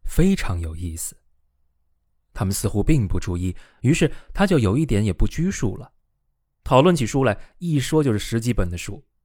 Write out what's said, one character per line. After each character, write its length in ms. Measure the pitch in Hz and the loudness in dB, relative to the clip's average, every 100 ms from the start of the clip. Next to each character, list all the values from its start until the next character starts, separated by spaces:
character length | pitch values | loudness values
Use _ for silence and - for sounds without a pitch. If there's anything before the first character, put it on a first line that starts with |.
非 300 | - - 95 | -2 2 2
常 240 | 196 - 87 | 2 -2 -4
有 160 | 80 | -6
意 220 | 82 85 80 | -8 -10 -10
思。 200 | - - _ _ _ _ _ _ _ _ _ _ _ | -12 -14 _ _ _ _ _ _ _ _ _ _ _
他 120 | - | -6
们 80 | 95 | -4
似 140 | - 104 | -2 -2
乎 160 | 104 | 0
并 240 | 101 156 95 | 2 2 2
不 140 | 92 | -2
注 160 | - 87 | -2 -4
意， 180 | 90 - - _ | -4 -6 -14 _
于 120 | 120 | 0
是 180 | 175 160 - - | 2 0 -2 -8
他 120 | - | -2
就 140 | 196 156 | 2 4
有 180 | 98 123 | 2 2
一 80 | |
点 200 | 156 101 | 0 0
也 80 | 107 | 0
不 140 | - 107 | 0 0
拘 240 | - 180 | 0 -4
束 260 | - 98 - | -2 -4 -6
了。 160 | - _ _ _ _ _ _ _ | -14 _ _ _ _ _ _ _
讨 180 | - 131 | 4 6
论 120 | 180 | 6
起 120 | 175 117 | 4 0
书 160 | 139 | 0
来， 180 | 123 98 - _ | 0 -2 -8 _
一 200 | 175 143 | -2 -2
说 240 | - 156 | 2 2
就 100 | 143 | 2
是 60 | 104 | 0
十 220 | - 117 | -2 -2
几 120 | 120 | 0
本 160 | 107 87 | 0 -2
的 80 | 87 | -4
书。 280 | - - _ _ | -10 -14 _ _